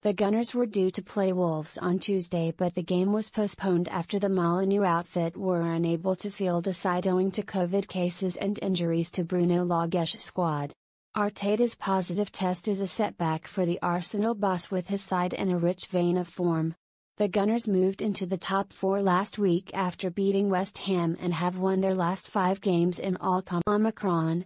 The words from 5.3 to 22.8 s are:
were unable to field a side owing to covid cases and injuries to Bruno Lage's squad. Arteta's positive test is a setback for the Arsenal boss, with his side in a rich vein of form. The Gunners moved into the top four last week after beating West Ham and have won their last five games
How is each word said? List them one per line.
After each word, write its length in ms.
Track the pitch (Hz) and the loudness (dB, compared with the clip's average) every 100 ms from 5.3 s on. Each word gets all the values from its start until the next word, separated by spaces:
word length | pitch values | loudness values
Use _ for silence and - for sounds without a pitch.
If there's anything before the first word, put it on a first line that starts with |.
| 170 | -2
were 360 | 190 175 170 | 0 0 0
unable 420 | 165 170 165 190 185 | 0 0 0 0 -2
to 140 | 208 | -4
field 380 | 196 190 175 180 | -2 0 0 0
a 40 | |
side 360 | 175 196 180 185 | -2 0 0 2
owing 240 | 185 190 | 2 2
to 100 | 185 | -2
covid 460 | 196 196 175 196 190 | -4 -2 0 0 -2
cases 480 | 185 180 175 190 175 | -2 -2 0 -2 -2
and 200 | 202 208 | -2 -2
injuries 480 | - 180 170 165 170 | -2 0 2 0 0
to 120 | - | -2
Bruno 400 | 170 180 175 175 | -2 2 4 2
Lage's 580 | 175 170 170 175 160 - | 2 0 0 0 -2 -4
squad. 500 | - - 175 147 143 - _ _ _ - | -6 -2 -2 -2 -4 -10 _ _ _ -2
Arteta's 580 | 208 208 202 214 240 | -2 -2 -2 2 0
positive 560 | - - 190 180 180 208 | -2 -2 -2 0 -2 -2
test 380 | - 190 185 - | -2 -2 -2 -2
is 100 | 196 | -2
a 80 | 196 | -2
setback 600 | - 208 - 165 160 - | -2 -2 0 -2 -2 -4
for 180 | - 175 | -2 0
the 140 | 175 | 0
Arsenal 540 | 175 175 170 208 214 220 | -2 -2 -2 -2 0 0
boss, 340 | 196 180 - | 0 0 -2
with 160 | 185 175 | -4 -2
his 160 | 196 | -4
side 300 | - 185 180 | -2 0 0
in 180 | - 196 | 0 0
a 80 | 180 | 2
rich 280 | 170 180 - | 0 0 -2
vein 300 | 180 175 180 | 0 2 2
of 120 | 175 | -2
form. 480 | - 175 165 160 165 _ _ _ _ | -2 0 0 -2 -6 _ _ _ _
The 100 | 208 | 0
Gunners 380 | 202 202 233 233 | 2 2 0 2
moved 360 | 190 185 196 | 2 2 0
into 240 | 220 196 185 | -4 -2 -4
the 100 | 185 | -4
top 380 | - 196 196 | -2 -2 -2
four 280 | - 190 196 | -2 0 2
last 360 | 196 180 202 - | 2 2 0 0
week 320 | 202 170 - | 2 2 0
after 380 | - 185 - 185 | -4 -4 -2 -4
beating 400 | 175 196 196 202 | 0 2 2 2
West 260 | 185 190 - | 2 -2 -4
Ham 380 | - 185 170 170 | 0 2 2 0
and 140 | 185 | -2
have 220 | 160 180 185 | 0 -2 0
won 240 | 190 185 | 0 2
their 140 | 190 | 2
last 340 | 190 170 185 - | 2 0 -2 -4
five 320 | 214 185 196 | 0 0 0
games 380 | 202 175 | 2 4